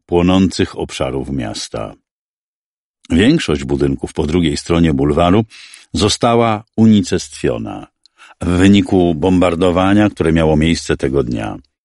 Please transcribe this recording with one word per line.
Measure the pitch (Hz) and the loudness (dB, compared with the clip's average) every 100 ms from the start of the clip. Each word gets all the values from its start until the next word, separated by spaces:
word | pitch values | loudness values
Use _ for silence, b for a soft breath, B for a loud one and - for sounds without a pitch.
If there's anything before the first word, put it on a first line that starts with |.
| _ | _
płonących | 87 87 92 92 - 92 - | 0 2 4 2 0 -4 -4
obszarów | 82 - 69 65 62 | -10 -6 -6 -4 -6
miasta. | 67 57 - - 57 53 52 _ _ _ _ _ _ _ _ _ _ - | -6 -8 -10 -12 -10 -12 -14 _ _ _ _ _ _ _ _ _ _ -4
Większość | 82 110 160 - 73 | 2 2 2 0 -4
budynków | 67 69 69 67 - | -4 -2 -2 -2 -6
po | - 78 | -6 -2
drugiej | 87 82 71 | 0 0 -2
stronie | - 85 82 | -2 2 2
bulwaru | 69 71 73 87 98 113 B B B B | 2 0 0 2 2 0 B B B B
została | - 104 - 123 117 117 107 - - | -2 -2 0 0 2 0 -2 -6 0
unicestwiona | 110 107 90 90 - - 76 58 55 50 - _ _ b b b | 4 4 2 -4 -6 -6 -6 -4 -8 -14 -16 _ _ b b b
w | 85 | -2
wyniku | 90 98 101 95 95 87 | 2 4 4 4 2 2
bombardowania, | 80 92 92 90 82 90 87 92 101 104 | 0 0 2 2 2 0 2 2 2 0
które | - 80 | 0 0
miało | 82 80 78 | 2 2 2
miejsce | 80 82 - 76 | 0 -2 -4 -4
tego | 71 67 | -2 -2
dnia. | 62 58 53 50 - _ | -2 -6 -8 -12 -18 _